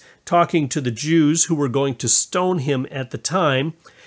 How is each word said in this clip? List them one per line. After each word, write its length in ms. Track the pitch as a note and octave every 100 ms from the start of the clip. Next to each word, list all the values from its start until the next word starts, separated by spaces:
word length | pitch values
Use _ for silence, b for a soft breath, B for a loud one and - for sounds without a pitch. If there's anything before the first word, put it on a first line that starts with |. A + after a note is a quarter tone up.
| b b -
talking 420 | F3 E3+ E3 C#3
to 120 | D#3
the 80 | B2
Jews 540 | A2 D3 E3 D3 D#3+
who 100 | -
were 160 | D3+ C#3
going 240 | C3+ C#3 B2+
to 120 | A#2
stone 480 | - - F#3 F#3 F3+
him 300 | C3+ C3 C3+
at 220 | C#3+ B2+
the 80 | B2+
time, 560 | - F#3 D#3 C3 D#3 - b b